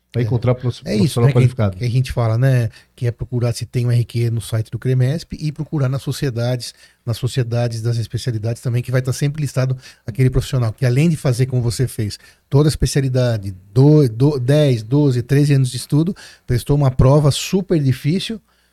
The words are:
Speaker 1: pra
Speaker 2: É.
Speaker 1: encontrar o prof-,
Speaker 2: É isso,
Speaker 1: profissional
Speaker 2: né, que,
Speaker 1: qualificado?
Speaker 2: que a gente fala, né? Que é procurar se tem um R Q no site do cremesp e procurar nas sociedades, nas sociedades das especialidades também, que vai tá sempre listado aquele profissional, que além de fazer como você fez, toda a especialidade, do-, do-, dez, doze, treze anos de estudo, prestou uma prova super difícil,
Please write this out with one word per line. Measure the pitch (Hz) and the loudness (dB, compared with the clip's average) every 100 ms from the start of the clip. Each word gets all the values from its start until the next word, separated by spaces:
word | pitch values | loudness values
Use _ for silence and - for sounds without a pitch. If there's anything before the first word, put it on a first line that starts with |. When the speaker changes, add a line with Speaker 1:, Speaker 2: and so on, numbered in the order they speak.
| _ | _
Speaker 1:
pra | 117 | -4
Speaker 2:
É. | |
Speaker 1:
encontrar | 110 117 120 | -2 0 0
o | |
prof-, | 123 123 - 160 | -2 -4 -6 -4
Speaker 2:
É | |
isso, | 208 | 0
Speaker 1:
profissional | 160 123 127 | 0 2 2
Speaker 2:
né, | |
que, | 127 | 4
Speaker 1:
qualificado? | 127 - 104 92 | 2 2 -2 -2
Speaker 2:
que | |
a | 120 | -2
gente | 127 131 | -2 -2
fala, | 131 117 110 | -2 -2 2
né? | 135 127 113 - _ - | 2 2 0 -6 _ -6
Que | 120 | -6
é | |
procurar | - - 123 120 | -6 -6 -4 -4
se | - 113 | -4 -6
tem | 127 | -4
um | 120 | 0
R | 120 | 0
Q | 113 117 117 | -2 -2 -2
no | 117 | -4
site | - 113 104 | -4 -6 -6
do | 113 | -6
cremesp | 127 127 127 165 - - | -2 0 0 -2 -8 -10
e | 151 | -8
procurar | 143 147 156 131 | -8 -6 -4 -2
nas | 135 | -4
sociedades, | - 135 143 117 120 123 - - - _ | -6 -6 -4 -4 -4 -4 -8 -18 -20 _
nas | - 113 | -8 -6
sociedades | 123 135 117 120 120 113 | -4 -4 -2 -2 -4 -4
das | 117 117 | -4 -4
especialidades | 110 113 - 110 110 117 | -4 -6 -6 -4 -4 -6
também, | 127 120 | -4 -4
que | 123 | -2
vai | 127 | -2
tá | 131 | -2
sempre | 127 143 151 | -2 -4 -2
listado | 139 - 131 131 - - - | -4 -2 -2 -4 -10 -18 -8
aquele | 123 127 | 0 0
profissional, | 131 - 131 113 | 0 -2 -2 -2
que | - 127 | -2 0
além | 123 170 | 2 2
de | 156 | 2
fazer | 143 117 | 0 0
como | 131 127 | 0 0
você | 117 - 123 | -2 -2 -4
fez, | - 104 - - _ _ | -4 -6 -8 -16 _ _
toda | 135 151 | 2 2
a | |
especialidade, | - 139 147 135 127 123 113 98 92 - | 2 0 0 0 0 0 0 -6 -12 -2
do-, | 123 143 151 131 | 4 6 6 4
do-, | 110 143 143 | 2 0 2
dez, | 120 151 143 120 | 2 2 4 0
doze, | 110 143 147 120 | 0 2 2 0
treze | - 139 147 | 0 2 4
anos | 139 127 | 2 0
de | 127 | -4
estudo, | - 147 165 - - - - | -2 0 0 -4 -12 -12 -4
prestou | 120 - | -2 0
uma | 147 135 | 2 2
prova | - 127 147 147 | 4 4 6 4
super | - - 190 185 170 | 0 -2 -2 0 0
difícil, | 135 127 147 185 - 226 _ _ _ | 0 0 -2 -4 -4 -10 _ _ _